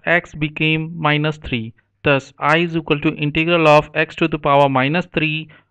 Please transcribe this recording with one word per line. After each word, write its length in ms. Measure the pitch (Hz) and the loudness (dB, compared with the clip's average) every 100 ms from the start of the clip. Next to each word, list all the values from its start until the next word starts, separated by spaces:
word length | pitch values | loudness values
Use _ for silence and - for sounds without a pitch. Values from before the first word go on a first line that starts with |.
| - | -2
x 260 | 170 - | -2 -2
became 600 | 160 151 151 156 156 160 165 | -6 -6 -2 -2 -2 -4 -4
minus 420 | 151 147 156 156 | 0 0 -2 -4
three. 360 | - 120 113 - _ _ | -6 -6 -6 -14 _ _
Thus, 280 | 151 139 - - | 0 0 -2 -4
I 200 | 143 160 | 0 0
is 180 | 170 165 | 0 -4
equal 240 | 160 143 | -2 -2
to 160 | 156 151 | -2 -2
integral 500 | 147 156 165 175 156 | -2 -2 0 2 6
of 240 | 151 147 | 4 4
x 200 | 156 160 - | -2 -4 -2
to 60 | 160 | -2
the 100 | 156 | -2
power 300 | 147 143 143 | 2 4 4
minus 380 | 131 131 170 175 | 2 0 -2 -4
three 420 | 170 156 156 156 - _ | -4 -4 -4 -10 -20 _